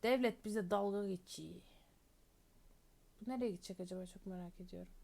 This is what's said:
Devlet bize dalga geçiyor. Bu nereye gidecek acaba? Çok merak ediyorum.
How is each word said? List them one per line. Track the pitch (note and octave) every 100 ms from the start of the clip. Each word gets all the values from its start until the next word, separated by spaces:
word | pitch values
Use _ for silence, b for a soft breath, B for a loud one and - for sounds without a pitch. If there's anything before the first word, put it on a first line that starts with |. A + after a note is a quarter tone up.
Devlet | A3 B3+ B3 A3
bize | G#3+ G#3+ F3+
dalga | G3+ G3+ G3+ G3+
geçiyor. | F#3 - - D#3+ F3 - b b b - - - _ - - - - - - - -
Bu | A3
nereye | B3+ B3
gidecek | F3 - F#3
acaba? | F3+ F#3 F3+
Çok | - G3
merak | F#3 F3 -
ediyorum. | F3+ F3+ F3+ -